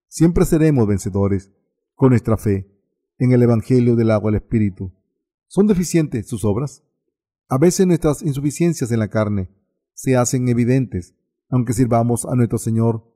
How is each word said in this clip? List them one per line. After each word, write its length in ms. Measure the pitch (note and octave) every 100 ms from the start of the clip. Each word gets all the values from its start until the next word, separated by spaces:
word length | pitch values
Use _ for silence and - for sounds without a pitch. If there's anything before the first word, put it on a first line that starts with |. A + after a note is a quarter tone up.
| _
Siempre 360 | - D#3+ F3
seremos 420 | F3+ E3 D#3 C#3+ G#2
vencedores 680 | G2 G2+ F#2+ G2 G2 - _ _ _ _
con 160 | - C3
nuestra 260 | A#2+ - G#2+
fe 340 | A2 G2 F#2+ _ _ _ _ -
en 140 | B2
el 100 | B2
evangelio 540 | A#2+ A#2 - B2+ A#2+ A#2
del 140 | A2+
agua 200 | G#2+ G#2
y 40 |
el 80 | G#2
espíritu. 500 | - A#2+ G#2 F#2+ F#2 - _ _ _ _ _
¿Son 200 | - G#3
deficientes 600 | F#3 E3+ E3 D3+ A#2+ G2
sus 160 | A2
obras? 400 | G#2+ G2+ C#3+ - _ _ _ _ _ _ -
A 80 | C3
veces 300 | E3+ F3 F#3
nuestras 360 | E3 D#3 C#3+
insuficiencias 680 | E3+ C#3 D3 - E3+ D#3 A#2+
en 60 | A#2
la 100 | G#2+
carne 420 | A2+ G#2 G2+ F2+ _ _ _ _
se 220 | - - B2+
hacen 320 | A#2+ C3 B2
evidentes, 680 | A#2+ A#2 C3 B2+ F#2 F2 _ _ _ _
aunque 240 | B2+ A#2
sirvamos 540 | G#2+ B2 A#2 A#2 A#2 -
a 80 |
nuestro 240 | B2 A#2 A#2
Señor 520 | - A2+ A#2 A2+ -